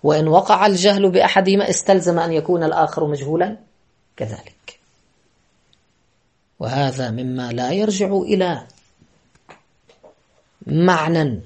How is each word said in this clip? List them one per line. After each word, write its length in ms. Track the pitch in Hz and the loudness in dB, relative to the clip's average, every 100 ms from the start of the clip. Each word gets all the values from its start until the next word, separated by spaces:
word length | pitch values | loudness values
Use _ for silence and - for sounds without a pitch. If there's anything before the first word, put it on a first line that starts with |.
وإن 240 | 143 151 160 | 2 2 4
وقع 380 | 165 196 185 208 | 4 4 2 4
الجهل 460 | 185 196 196 196 | 4 2 2 2
بأحدهما 580 | 185 185 196 190 196 190 | 4 4 2 2 2 0
استلزم 500 | 185 - 190 180 170 | -2 2 2 2 0
أن 140 | 170 | 0
يكون 300 | 160 151 175 | -2 0 0
الآخر 440 | 160 160 156 - 156 | 0 0 0 0 -4
مجهولا 500 | 143 135 165 185 220 _ _ _ _ _ - | -4 -4 -2 -2 -4 _ _ _ _ _ -12
كذلك. 640 | 110 104 - _ - - _ _ _ _ _ _ _ _ _ _ _ _ _ _ _ _ _ _ | -12 -12 -18 _ -20 -20 _ _ _ _ _ _ _ _ _ _ _ _ _ _ _ _ _ _
وهذا 520 | 110 135 139 131 127 | -6 -2 -2 -4 -8
مما 400 | 113 127 127 123 | -6 -6 -8 -8
لا 200 | 120 123 | -6 -4
يرجع 360 | 185 214 196 196 | -2 -2 -2 -2
إلى 600 | 196 - 202 185 147 - _ _ _ _ _ _ _ _ - _ _ _ _ - _ _ _ _ _ - | -2 0 0 0 -4 -10 _ _ _ _ _ _ _ _ -20 _ _ _ _ -20 _ _ _ _ _ -6
معنى 760 | 151 175 170 156 165 147 101 | 0 2 2 0 0 -2 -4